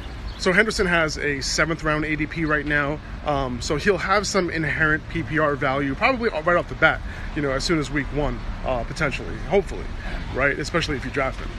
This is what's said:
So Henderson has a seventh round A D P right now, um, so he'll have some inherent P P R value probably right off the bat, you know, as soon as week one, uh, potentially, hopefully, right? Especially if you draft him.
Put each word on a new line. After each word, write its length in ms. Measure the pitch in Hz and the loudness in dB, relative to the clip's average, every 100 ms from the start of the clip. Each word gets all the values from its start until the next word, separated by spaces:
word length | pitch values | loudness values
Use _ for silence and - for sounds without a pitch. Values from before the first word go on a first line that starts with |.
| - - - - | -10 -10 -10 -2
So 160 | 196 | 2
Henderson 340 | 185 220 - 185 | 4 4 2 2
has 300 | 170 156 147 | 2 2 0
a 240 | 147 139 | -2 -2
seventh 420 | - - 156 160 | -2 0 0 0
round 220 | 156 151 160 | 0 0 0
A 100 | 151 | -2
D 100 | 151 | -2
P 200 | 165 156 | -2 0
right 200 | 151 143 | 0 2
now, 320 | 147 143 151 - - 151 | 0 0 -2 -6 -6 -2
um, 360 | 139 131 120 | 0 0 -4
so 140 | - 151 | -2 0
he'll 220 | 202 180 | 2 0
have 280 | 190 202 196 | 2 2 2
some 240 | 196 175 | 0 0
inherent 540 | 165 151 147 156 151 - | 0 -2 2 2 2 0
P 120 | 165 | -4
P 160 | 127 151 | -2 2
R 180 | 151 139 | 2 2
value 380 | 143 139 139 135 | 0 0 0 2
probably 340 | 226 254 226 | 2 2 0
right 260 | 151 160 175 | 0 2 2
off 140 | - | 2
the 60 | 123 | 4
bat, 260 | 160 123 - - - 156 | 4 4 -2 -6 -6 -2
you 60 | |
know, 100 | 143 | 0
as 140 | 131 - | 0 2
soon 120 | 160 | 2
as 140 | 131 | 2
week 160 | 143 127 131 | -2 -2 0
one, 240 | 139 123 - - 127 | 0 -2 -4 -4 -2
uh, 200 | 123 113 | -2 -2
potentially, 500 | 139 147 123 117 - - | -2 -2 -2 -6 -6 2
hopefully, 340 | 190 - 98 - - - - - | 2 2 -4 -6 -6 -6 -6 -4
right? 240 | 123 139 - | 0 2 2
Especially 380 | 147 170 151 135 | 0 0 0 -2
if 80 | |
you 80 | 127 | -2
draft 300 | 143 135 - | -2 -2 -2
him. 100 | - | -8